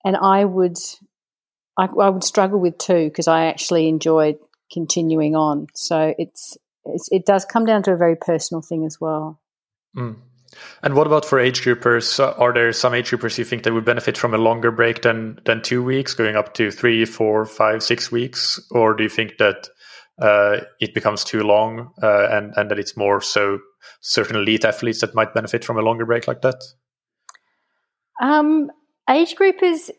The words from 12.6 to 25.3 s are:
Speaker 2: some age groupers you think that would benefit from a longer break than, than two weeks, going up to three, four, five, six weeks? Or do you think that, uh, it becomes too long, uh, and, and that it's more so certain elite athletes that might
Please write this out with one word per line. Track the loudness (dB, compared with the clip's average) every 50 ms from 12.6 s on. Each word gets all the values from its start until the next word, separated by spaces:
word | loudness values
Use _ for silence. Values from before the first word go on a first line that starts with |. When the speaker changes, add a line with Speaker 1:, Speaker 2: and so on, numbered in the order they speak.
| 2 2
Speaker 2:
some | 0 0 0 0 0
age | 0 -2 -2
groupers | -4 -4 -4 -6 -6 -6
you | -6
think | -6 -6 -4
that | -2 -2
would | -2 0 0
benefit | 0 0 0 -2 -4 -4 -2
from | -2 0 0
a | 2
longer | 2 2 0 2 -2 -2
break | 0 2 0 0 0 0
than, | 0 0 0 0 -6 -10 -12 -6 _
than | -2 -2 -2
two | -2 -4 -4 -2
weeks, | -2 -2 -2 -2 -4 -4 -4
going | -2 -2 0 0
up | -2 -4 -4 -4
to | -2 -2 -2
three, | -2 0 0 2 2 2 0
four, | -2 -2 -2 0 0 2 0 -2
five, | -4 -2 0 0 0 0 -2
six | -2 -2 -2 -2 -2 -4
weeks? | -4 -4 -4 -4 -6 -6 -6 -6 -6 -8 -10 _
Or | 0 2 2 2 2
do | 0
you | -2 -2
think | -2 -4 -6 -6 -2 0
that, | 0 0 0 -2 -12 -20 _ _ -20 -20 -20 -20 -20 _ _ 0
uh, | 2 4 4 6 4 2 2 -2 -4 -12 _ _
it | -8 -4 -4
becomes | -2 -2 -2 -2 -2
too | -6 -4 -2 -2
long, | 2 4 4 4 2 0 -6 -10 -14 -14 _ -2
uh, | 2 2 4 4 2 2
and, | 0 -2 -4 -4 -4
and | -4 -2 -2
that | -4 -6
it's | -6 -8 -6
more | -2 0 0 0 0
so | -2 -2 -2 0 0 0 -2 -4 -8 _ _ _ _ -20 -20 _
certain | -8 -4 -2 -2 -2 -2 -2
elite | -2 0 0 0 2 2
athletes | 0 0 0 -4 -4 -2 -2
that | -4 -2 0
might | 0 0 0